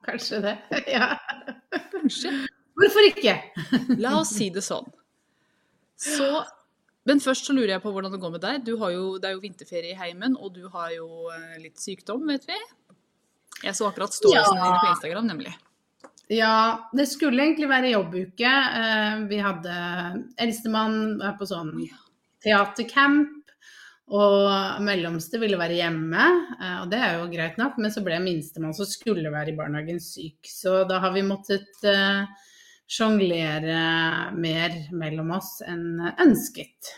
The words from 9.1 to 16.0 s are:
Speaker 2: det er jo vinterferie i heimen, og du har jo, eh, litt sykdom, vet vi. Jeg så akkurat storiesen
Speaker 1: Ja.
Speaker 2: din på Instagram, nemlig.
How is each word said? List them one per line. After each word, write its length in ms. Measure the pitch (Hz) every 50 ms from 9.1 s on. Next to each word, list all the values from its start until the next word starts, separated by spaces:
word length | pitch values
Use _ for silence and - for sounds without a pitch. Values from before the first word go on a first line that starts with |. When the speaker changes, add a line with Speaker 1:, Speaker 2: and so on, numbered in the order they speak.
| 190 190
Speaker 2:
det 80 | 190 190
er 60 | 190
jo 60 | 190 196
vinterferie 480 | 202 180 - 185 - 175 170 165 170
i 60 | 185 190
heimen, 380 | 180 170 175 180 208 254 262 -
og 140 | - 196 180
du 60 | 180 180 185
har 220 | 180 175 170 165 165
jo, 320 | 165 165 165 165 165 165 165 165
eh, 220 | 165 165 165 165 160
litt 160 | 160 160 _
sykdom, 480 | - - - 190 - _ - 208 269 311 302
vet 180 | 285 269 - -
vi. 80 | 349 427 453 466 _ _ _ _ _ _ _ _ _ _ _ _ _ _ _ _ - - -
Jeg 100 | 196 190
så 140 | - 214 202
akkurat 260 | 190 - 190 202 -
storiesen 400 | - 214 202 - 220 208 202 190
Speaker 1:
Ja. 80 | 180 180
Speaker 2:
din 160 | 180 180 180
på 140 | 175 170 170
Instagram, 340 | - - 156 170 208 233 226
nemlig. 240 | 170 147 - - - - _ _ _ _ _ _ _ _